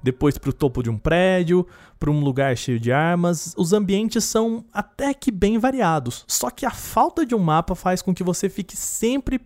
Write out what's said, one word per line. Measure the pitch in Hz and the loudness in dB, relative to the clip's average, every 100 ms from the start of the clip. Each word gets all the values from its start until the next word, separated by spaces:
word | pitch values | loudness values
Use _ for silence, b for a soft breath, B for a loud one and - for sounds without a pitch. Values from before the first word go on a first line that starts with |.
depois | 131 127 147 139 | 0 2 0 0
pro | - | -6
topo | - 143 123 | -2 -2 0
de | 117 | -4
um | 110 | -2
prédio, | - 165 185 185 170 180 175 B B B | 0 2 4 2 2 2 0 B B B
pra | 147 | 0
um | 147 | 2
lugar | 143 131 139 120 | 2 2 0 0
cheio | - 117 | -2 -2
de | 117 | 2
armas. | 135 165 175 175 170 - - | 2 2 2 2 0 -4 -4
Os | 170 | 0
ambientes | 208 196 196 220 226 - | 2 2 0 0 -2 0
são | 220 226 226 - | 0 0 -2 -8
até | 202 196 - 277 | -10 -10 -4 -4
que | 277 - | 0 -2
bem | 196 202 226 | 0 2 2
variados, | 254 262 190 160 123 - - | 2 2 2 2 -2 -10 -6
só | - - | -4 -4
que | - 254 | -4 -6
a | |
falta | - - - 294 - 277 | -6 -4 0 2 0 0
de | |
um | 233 | 0
mapa | 170 151 - | 2 2 0
faz | 180 185 180 | -2 -2 -2
com | - | -2
que | 180 | -2
você | 180 170 196 | -2 0 -2
fique | - 190 - | -4 -10 -8
sempre | - - 226 269 - 254 | -8 -2 0 0 -2 -4